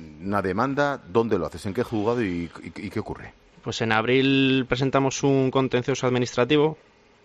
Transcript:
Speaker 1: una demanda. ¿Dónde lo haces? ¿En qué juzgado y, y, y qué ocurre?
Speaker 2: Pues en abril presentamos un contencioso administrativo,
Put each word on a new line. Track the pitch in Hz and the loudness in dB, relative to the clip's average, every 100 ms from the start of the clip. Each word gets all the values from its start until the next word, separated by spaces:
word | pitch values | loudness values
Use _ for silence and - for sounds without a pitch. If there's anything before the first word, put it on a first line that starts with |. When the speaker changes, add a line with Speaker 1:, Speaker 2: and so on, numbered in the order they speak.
| 80 76 | -16 -10
Speaker 1:
una | 95 101 | -4 -2
demanda. | 95 92 135 135 143 135 - | 0 0 0 0 0 -2 -2
¿Dónde | 113 113 98 | 0 2 0
lo | 76 | -2
haces? | 87 104 | -6 -6
¿En | |
qué | 107 | -4
juzgado | 117 110 104 123 | -4 -2 0 0
y, | 101 87 85 - | 0 -2 -6 -10
y, | 90 - 98 | -16 -12 -8
y | |
qué | 110 | -8
ocurre? | - - - - _ - | -8 -10 -16 -20 _ -14
Speaker 2:
Pues | - - | -8 -4
en | 113 | 0
abril | 110 113 131 135 135 135 131 123 | 2 2 2 4 4 4 2 0
presentamos | 127 135 135 135 - | -2 0 2 0 0
un | 143 135 131 | 2 4 2
contencioso | 135 131 123 123 131 127 | 2 0 0 0 0 0
administrativo, | 123 123 - 123 151 151 156 _ _ _ _ | 0 0 0 2 4 2 -2 _ _ _ _